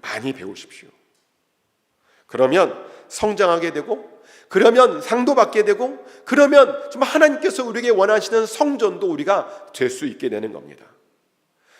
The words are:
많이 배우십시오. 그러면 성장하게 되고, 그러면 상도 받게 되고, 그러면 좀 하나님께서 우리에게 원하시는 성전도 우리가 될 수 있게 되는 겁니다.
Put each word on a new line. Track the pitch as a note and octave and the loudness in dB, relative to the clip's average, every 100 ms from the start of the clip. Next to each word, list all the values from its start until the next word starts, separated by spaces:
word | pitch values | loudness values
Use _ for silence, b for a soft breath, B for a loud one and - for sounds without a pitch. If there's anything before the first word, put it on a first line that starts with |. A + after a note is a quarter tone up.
많이 | - G#2+ C3 | -14 -10 -10
배우십시오. | C3 F#2+ G2 - - - _ _ _ _ _ _ _ _ _ _ _ _ _ _ | -10 -14 -16 -20 -20 -20 _ _ _ _ _ _ _ _ _ _ _ _ _ _
그러면 | A#2+ C3 F3+ D#3+ - B B _ | 0 2 4 0 -2 B B _
성장하게 | - G#3+ G3+ F#3 E3+ E3 | -6 -4 0 0 0 -2
되고, | D3+ F3+ - - - b b _ | -8 -8 -8 -10 -20 b b _
그러면 | F#3+ A#3 B3 B3 D#3 | 4 4 6 4 0
상도 | - A#3 B3 | -4 -2 2
받게 | B3+ G#3 G#3+ | 2 2 0
되고, | G#3 G3+ B3+ - B B | 0 -2 -4 -8 B B
그러면 | - C4+ C#4+ C#4+ B3+ - - | -2 2 6 8 6 2 -12
좀 | A#3+ | -4
하나님께서 | C4+ D#4 D4+ C4 F#4 F#4 | 0 4 4 2 -4 -4
우리에게 | A#3+ A3+ A#3+ | -6 -4 0
원하시는 | G3+ G3+ G#3+ G#3+ A3 A3 | 2 2 0 0 -2 -2
성전도 | - D4 C4+ G#3 F3+ F#3+ | -2 -2 0 -4 -2 -4
우리가 | D3 D3 F#3+ - - - | -4 -2 -2 -4 -16 -20
될 | - B2+ | -4 -4
수 | - C#3+ | -4 -10
있게 | - C3 | -8 -8
되는 | G#2+ A2 | -6 -8
겁니다. | D#2+ D2 C#2+ - _ _ _ _ _ _ b b | -12 -20 -20 -20 _ _ _ _ _ _ b b